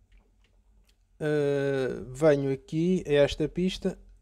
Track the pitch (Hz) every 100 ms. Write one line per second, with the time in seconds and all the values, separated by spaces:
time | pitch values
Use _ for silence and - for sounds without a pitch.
0 | _ _ _ _ _ _ _ _ _ _
1 | _ - 151 151 143 139 139 135 127 120
2 | 113 127 160 143 139 135 - 156 175 185
3 | - 147 143 - 151 - 185 - 185 -
4 | - -